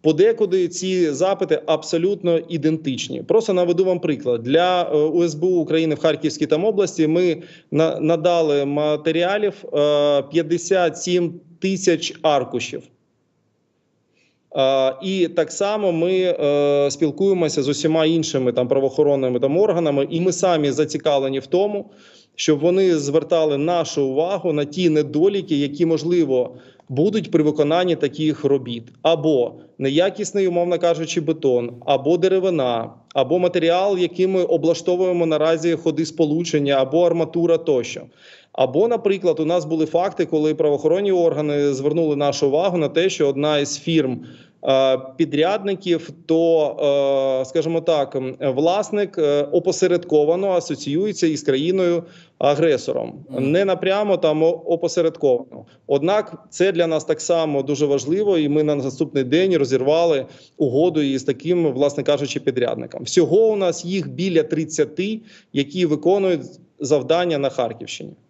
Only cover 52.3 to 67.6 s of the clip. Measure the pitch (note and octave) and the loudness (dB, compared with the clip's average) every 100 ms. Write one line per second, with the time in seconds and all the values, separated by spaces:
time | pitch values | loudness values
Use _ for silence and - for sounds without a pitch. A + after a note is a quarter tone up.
52.3 | _ C#3 C#3+ E3 C3 - - A#2 C#3+ - | _ 0 2 2 0 -2 -6 -6 -12 -10
53.3 | C3 C3+ E3 G3 F3+ F3 G3 G#3+ F3+ D#3+ | -4 0 0 0 0 0 0 0 2 2
54.3 | D3+ D#3+ E3 - E3+ E3+ F3 E3 D#3+ C#3+ | 2 2 0 -2 -2 0 0 0 0 0
55.3 | B2 C3 B2 - _ - C#3 D#3+ G#3 G#3 | 0 -2 -18 -20 _ -2 0 2 0 -2
56.3 | D#3 - - F#3 E3+ E3+ D#3 - D3+ - | -12 -18 -2 0 2 0 0 -2 -4 0
57.3 | E3+ D#3+ C#3 C3 C#3 D3 C#3 C3+ F#3 G#3 | 0 2 -2 -2 0 2 0 0 0 2
58.3 | F3+ D3+ D3 D3+ D3 C3 B2+ C#3+ C#3 B2 | 2 2 0 0 0 -4 -4 -4 -2 0
59.3 | D#3 F#3+ E3+ C3 C3 C3+ D#3+ E3+ C#3+ B2+ | 2 2 2 2 0 2 2 2 0 -2
60.3 | - - - D3 B2+ F3 D#3 C#3 C3+ C3 | -14 -20 -4 0 2 2 2 -2 -2 -2
61.3 | C3 D#3+ F3 D#3+ B2+ C#3+ C#3+ B2+ C#3+ C#3 | -4 -2 0 0 0 0 0 0 0 -2
62.3 | - C#3 B2 A#2+ - - - B2 - D3 | -4 -4 -2 -2 -4 -8 -12 0 2 4
63.3 | F3+ A3+ G#3+ F#3 E3+ E3+ F#3+ C3+ B2+ F#3+ | 4 4 2 0 -2 -4 -4 -4 -4 0
64.3 | D#3+ D#3 D#3+ D#3+ - C#3+ D#3+ G3 A3 - | 2 0 -2 -4 -2 -2 -2 -6 -6 -10
65.3 | - _ - C#3+ D#3+ F3 D3+ D#3+ G3 F#3+ | -20 _ -4 -4 -2 0 0 2 2 2
66.3 | E3 C3 - _ _ C#3 D3 B2+ E3 F3+ | -2 -6 -18 _ _ 0 0 2 0 2
67.3 | D3 C#3 - | 0 -2 -2